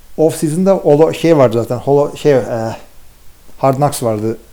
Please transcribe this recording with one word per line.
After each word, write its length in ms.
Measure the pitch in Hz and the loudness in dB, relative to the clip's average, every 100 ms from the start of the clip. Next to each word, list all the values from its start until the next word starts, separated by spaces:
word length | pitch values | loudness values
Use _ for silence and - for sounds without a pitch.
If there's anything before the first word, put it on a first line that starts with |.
| - - | -8 -2
off 200 | 160 160 | 0 0
season'da 360 | 160 156 190 | -4 0 0
All, 400 | 190 170 147 160 | 2 2 4 4
şey 240 | 160 165 156 | 2 2 4
vardı 260 | 127 117 | 4 2
zaten. 140 | 110 120 | -4 -4
Holo, 380 | 131 143 143 - | 0 0 0 -2
şey, 160 | 151 | 2
e, 440 | 135 104 117 110 107 - - - - - - - - | 2 0 -4 -6 -8 -16 -20 -20 -20 -20 -20 -20 -4
Hard 180 | 135 131 | -2 0
Knocks 260 | 143 143 | -2 -2
vardı 360 | 117 107 110 113 - | -4 -4 -4 -6 -12